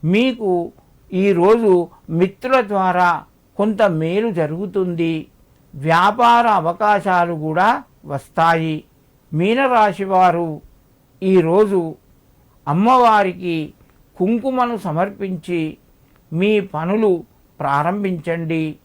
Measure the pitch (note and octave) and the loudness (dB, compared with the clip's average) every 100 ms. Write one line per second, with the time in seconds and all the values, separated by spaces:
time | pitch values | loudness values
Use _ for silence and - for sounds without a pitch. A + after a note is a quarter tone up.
0 | D#3 G3 B3+ A#3 G#3+ F3 E3+ - _ _ | 0 0 0 -2 -2 -2 -4 -14 _ _
1 | _ F#3 G3 F3+ F3+ A3+ A3+ F3+ E3 - | _ -2 0 2 4 4 4 2 0 -12
2 | - E3 F3+ - B3+ C4 G#3+ G3+ F#3+ F3+ | -6 -2 -2 -2 -2 0 0 -2 0 2
3 | F3+ D#3+ - _ _ - G#3 G#3 G#3+ D#3+ | 2 0 -6 _ _ -4 -2 2 0 2
4 | D#3+ F#3+ A#3 F3 D3+ D#3+ G3 F#3+ F#3 E3+ | -2 -2 -2 -2 -4 -4 -6 -4 -4 -2
5 | E3 D#3+ - _ _ _ _ D#3 D3 E3 | -4 -4 -8 _ _ _ _ -10 0 2
6 | F#3+ G#3+ A#3+ A#3 A#3 G3+ D#3+ F3 G#3 G#3 | 2 2 4 4 4 0 0 -2 0 0
7 | G3+ F3+ F3 E3 D#3 D#3 G3 C#4 C4+ _ | 0 0 0 -2 -4 0 2 0 -4 _
8 | D#3+ C#3 - - E3 E3 D#3+ D#3 - _ | -10 -10 -8 -2 2 2 -2 -6 -10 _
9 | _ _ _ D3+ F#3 A#3 C4+ B3 G#3+ E3+ | _ _ _ -2 0 0 2 2 2 0
10 | F#3+ F#3+ F#3 E3+ E3+ D3+ - _ _ _ | -2 2 4 2 -4 -8 -16 _ _ _
11 | _ _ F#3+ F#3+ E3 F3+ G#3+ G3 E3 - | _ _ 2 4 4 2 2 0 -2 -8
12 | _ _ _ _ _ _ - D#3 A3 B3+ | _ _ _ _ _ _ -4 0 4 4
13 | A#3+ G#3+ G3 F3+ F3+ E3 D3 - _ _ | 6 4 0 -4 -6 -6 -6 -12 _ _
14 | _ _ F#3 A#3 C4 B3+ A#3+ A#3 F#3 D#3 | _ _ -2 0 -2 -2 -2 -2 -6 -2
15 | G3 G3+ G3 F#3 - F3 D#3 - _ _ | -4 -4 -8 -8 -6 -4 -4 -8 _ _
16 | _ _ _ D#3+ G3 G#3+ G3 D3+ E3 G#3 | _ _ _ -2 0 0 -2 -6 -4 0
17 | A3 E3+ - _ _ _ C#3+ C#3+ D#3 G3+ | 0 0 -4 _ _ _ -2 0 0 -2
18 | G3 F3 D3+ E3 E3 E3 D#3 D3+ | -4 -6 -6 -6 -4 -4 -4 -8